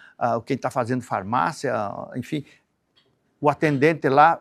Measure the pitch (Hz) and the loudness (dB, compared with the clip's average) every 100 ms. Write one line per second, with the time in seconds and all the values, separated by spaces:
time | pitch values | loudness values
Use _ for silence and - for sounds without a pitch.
0 | - - 120 117 - 135 131 135 117 127 | -20 -6 -4 -2 -4 -4 -4 -4 -4 -4
1 | 113 113 95 123 170 156 131 117 104 - | -4 -6 -4 -2 -2 -4 -6 -4 -4 -8
2 | - - 120 151 - _ _ _ _ _ | -12 -12 -8 -8 -10 _ _ _ _ _
3 | _ _ _ _ 147 139 156 143 147 160 | _ _ _ _ 0 2 0 2 2 2
4 | 143 135 156 165 | 2 6 6 4